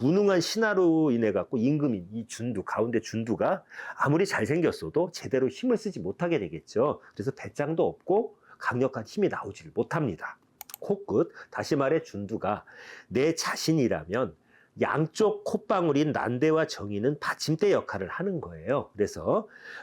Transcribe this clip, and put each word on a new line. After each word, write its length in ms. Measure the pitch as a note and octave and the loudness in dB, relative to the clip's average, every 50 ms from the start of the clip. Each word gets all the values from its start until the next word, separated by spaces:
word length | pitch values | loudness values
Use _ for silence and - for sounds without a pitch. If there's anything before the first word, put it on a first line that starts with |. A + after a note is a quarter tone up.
무능한 400 | A#2 C#3 F3 G3+ G#3 G3 F#3+ F3+ | 2 2 4 4 4 4 4 2
신화로 720 | E3 - - G#3+ A3+ G#3+ G#3 G3 F3+ E3+ D#3+ D#3+ D#3+ D3 | 2 0 0 0 2 2 4 4 4 4 6 4 4 4
인해 180 | A#2+ A#2 A2+ G#2+ | 4 4 4 2
갖고 260 | F#2+ F#2+ F2 - - | 2 2 0 0 0
임금인 520 | A2+ A2 C3 D3+ D3 D3 C#3 A2 F#2+ F2 F#2+ | 0 2 2 2 2 2 0 0 -2 -4 -8
이 160 | G#2+ A#2 A2 | -10 -10 -10
준두, 380 | - - - A2+ B2 A2+ F#2+ F2+ | -10 -10 -8 -6 -4 -4 -4 -4
가운데 360 | - - G2+ A2 A#2+ A2+ A2 | -4 -2 -2 0 0 0 -2
준두가 600 | - - - A2+ A2+ A#2 - - G#2+ C#3+ F#3+ F3+ - - - - - - - | -2 -2 -4 -4 -2 -2 0 0 2 0 0 -2 -6 -12 -18 -16 -14 -12 -6
아무리 300 | - - C#3 D3 E3+ G3+ | -2 2 2 4 4 2
잘생겼어도 840 | F#3+ - - A2 G#2 D3 F3 E3 A#2 - - - D#2+ - D3 F3 E3 | 2 0 -2 0 0 0 2 2 0 0 -2 -4 -2 0 0 0 0
제대로 340 | - - - A2 C3 C3 C3 | -4 -10 -6 -2 0 2 2
힘을 300 | B2 - - - B3+ A#3+ | 0 0 -2 0 0 0
쓰지 240 | G3 - G#3 F3+ C#3+ | 0 0 -4 -6 -6
못하게 400 | A#2+ F#2 G#2 - F3 F3 E3+ C3 | -6 -6 -4 -2 0 0 0 0
되겠죠. 600 | G2 E2+ D#2+ D#2 - - - G#2 C3 D3+ A2 - - - - | -2 -4 -8 -10 -10 -4 0 2 2 2 0 -2 -8 -14 -10
그래서 160 | - G2+ C3+ | -6 -6 -6
배짱도 560 | - - - G2+ - - D3 C#3+ E3 E3 D#3 | -6 -6 -8 -10 -6 -4 -4 -2 0 2 2
없고 500 | F#2+ - - - - F3+ G#3+ A#3+ - - _ _ - - - | 2 0 -2 -2 0 2 2 2 0 -6 _ _ -20 -16 -8
강력한 460 | - - A#2 B2 C3 B2+ - A#2 G#2 | -6 -2 0 2 2 0 0 -4 -10
힘이 240 | - - - G3 - | -6 -2 0 0 0
나오지를 420 | - - - G2+ G2 - - D#2+ | 0 -2 -8 -10 -12 -14 -16 -8
못합니다. 640 | - - - - - E3 D3+ A2+ E2 - - - - - _ _ _ - - - - - | -2 -2 -2 0 0 0 0 0 -2 -4 -8 -12 -12 -14 _ _ _ -20 -20 -18 -16 -8
코끝, 500 | - - G3+ G3 - - F#2+ A#2+ E3+ - - - - - | -4 -2 -2 -2 -2 0 2 2 2 0 -2 -18 -18 -12
다시 260 | - - - - D#3+ | -8 -6 -2 0 0
말해 260 | C#3 C#3 C3+ D#3+ E3 | 2 2 2 2 0
준두가 640 | D#3+ - - G2+ G2+ G2 A2+ G2 - F#2+ G#2 G2 - - - - - - - - - | -2 -4 -10 -8 -8 -6 -6 -4 -2 -2 -2 -4 -6 -14 -20 -20 -20 -20 -20 -20 -10
내 300 | - F2+ A#2+ C#3 E3 D#3+ | -4 0 2 2 2 2
자신이라면 1000 | - - - - - - - D#3+ D#3+ B2+ G#2 F#2+ E2 D#2 E2+ F#2+ B2 C3 F2+ - _ _ _ _ - _ _ - G#2 | 0 -2 -4 -4 -2 0 2 2 4 4 2 2 0 -4 -2 -2 -2 -2 -2 -6 _ _ _ _ -20 _ _ -4 -2
양쪽 640 | A#2 - - C3+ D#3+ D#3 - - A3 G3+ G#4 - - | 0 0 2 0 0 0 2 2 2 2 2 0 -6
콧방울인 680 | - - - - - A3 F#3 F3 D#3+ C#3 C#3 D3+ D3+ | -4 -4 -4 0 0 2 2 4 4 4 4 2 2
난대와 540 | A#2 - - A2+ B2 B2+ D3 D#3 D#3 D#3+ D#3+ | 0 0 0 -2 0 2 4 4 4 4 2
정의는 520 | D#3 - - G2+ G2+ G#2 G2+ G#2+ C#3 D3 - | 0 -4 -8 -8 -6 -4 0 0 0 0 -2
받침대 520 | - - - - - - D#3+ D#3+ G#3 G3+ | -4 -6 -6 -4 -2 -2 0 2 4 4
역할을 360 | E3 A2+ - - - F#2+ F#2+ F2 | 4 4 2 -2 -6 -6 -6 -6
하는 320 | - - F3 G3+ F#3 D3+ | -6 -4 -4 -4 -4 -4
거예요. 480 | F#2 F2 E2+ D#2+ D#2+ G2+ C3+ C#3 - - - | -6 -8 -12 -8 -2 -2 0 0 -2 -4 -2
그래서 520 | G2 G2+ F#2+ - E2 D#2 G#2 D3+ G#3+ - - - - - - - - | 0 0 0 -2 -2 0 0 0 0 0 -4 -12 -20 -20 -18 -16 -16